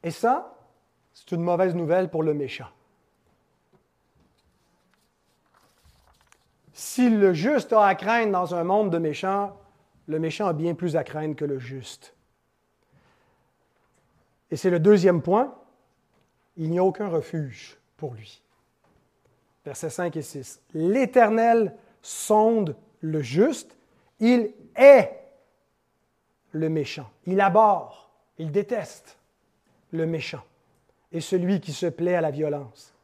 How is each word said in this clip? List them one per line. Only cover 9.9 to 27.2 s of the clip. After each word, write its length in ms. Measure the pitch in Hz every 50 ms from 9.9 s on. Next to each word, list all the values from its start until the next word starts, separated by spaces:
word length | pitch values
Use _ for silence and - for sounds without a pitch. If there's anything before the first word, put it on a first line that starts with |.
| _ _ _
le 120 | - 151 160
méchant 280 | 160 160 160 - 208
a 60 | 190
bien 220 | 165 147 160 170 165
plus 220 | - 180 175 147
à 80 | 165 139
craindre 300 | - - 156 156 156 151
que 100 | - 151
le 120 | 139 139 131
juste. 560 | 123 120 135 131 117 - - - - - _ _ _ _ _ _ _ _ _ _ _ _ _ _ _ _ _ _ _ _ _ _ _ _ _ _ _ _ _ _ _ _ _ _ _ _ _ _ _ _ _ _ _ _ _ _ _ _
Et 60 | 165
c'est 120 | - - 190
le 100 | 175 170
deuxième 440 | 160 202 208 196 170 190 170 165
point, 320 | 120 170 190 220 262 285 - - - _ _ _ _ _ _ _ _ _ _ _ _ _ _ _ _ _ _ 170
il 100 | 160 156
n'y 100 | 170 175
a 60 | 185
aucun 240 | 190 185 - 214 196
refuge 720 | 170 160 151 - - 160 151 131 107 - - - - _ _ _ _
pour 160 | _ 151 135
lui. 300 | 120 107 107 - - _ _ _ _ _ _ _ _ _ _ _ _ _ _ _ _ _ _ _ _ _ _ _ _ _ _
Versets 240 | 147 135 - - 160
cinq 300 | - - 175 175 151 160
et 40 |
six. « 380 | 143 - - 143 - - - _ _ _ -
L'Éternel 1000 | 156 160 175 208 269 262 240 - 254 233 208 220 226 226 233 233 233 220 175 - - _ _ _ _
sonde 760 | _ - - - - - 214 214 214 226 233 220 202 160 135 - _ _ _ _
le 220 | - 156 156 156
juste, 520 | 139 113 127 165 214 311 277 - - - _ _ _ _ _ _ _ _ _ _
il 320 | 214 233 247 247 220 214 - - - - _
hait 420 | - 254 277 285 254 196 - - - - - _ _ _ _ _ _ _ _ _ _ _ _ _ _ _ _ _ _ _ _ _ _ _ _
le 160 | - 156 156 160
méchant. » 400 | 160 156 143 - - - 131 107 _ _